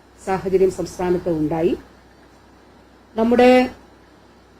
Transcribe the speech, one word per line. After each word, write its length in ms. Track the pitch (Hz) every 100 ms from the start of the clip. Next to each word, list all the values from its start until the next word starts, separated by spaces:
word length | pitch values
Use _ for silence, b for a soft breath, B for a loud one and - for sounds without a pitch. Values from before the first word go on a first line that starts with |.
| _ - -
സാഹചര്യം 460 | 190 185 185 190
സംസ്ഥാനത്ത് 580 | 180 175 - 180 175 180
ഉണ്ടായി. 480 | 160 151 160 170 330 - - _ _ - _ _ - _ - _ _ _ 214
നമ്മുടെ, 540 | 233 240 247 254 254 - - - _ _ _ _ _ _